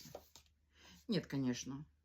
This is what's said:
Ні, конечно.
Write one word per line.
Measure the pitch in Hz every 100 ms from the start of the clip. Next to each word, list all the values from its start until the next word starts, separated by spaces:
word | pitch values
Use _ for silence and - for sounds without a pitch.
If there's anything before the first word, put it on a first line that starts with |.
| - - - - - _ _ - - - -
Ні, | 175
конечно. | - 139 127 120 127 139 151 _